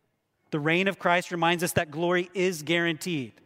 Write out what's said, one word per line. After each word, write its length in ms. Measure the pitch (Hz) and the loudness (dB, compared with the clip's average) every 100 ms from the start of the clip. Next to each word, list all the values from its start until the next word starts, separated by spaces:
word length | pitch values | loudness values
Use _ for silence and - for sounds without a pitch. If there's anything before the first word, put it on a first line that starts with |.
| _ _ _ _ _ | _ _ _ _ _
the 80 | 160 | -2
reign 280 | 147 170 196 | 2 2 2
of 120 | 180 | 0
Christ 320 | 180 175 170 | 2 2 0
reminds 320 | 175 165 175 | 0 2 2
us 100 | 165 | 0
that 160 | - 165 | -2 -2
glory 400 | 147 175 180 180 202 | -2 0 0 0 -2
is 260 | 180 165 | -2 -2
guaranteed. 720 | 151 170 170 160 185 160 113 - | -2 0 0 -2 -4 -4 -6 -12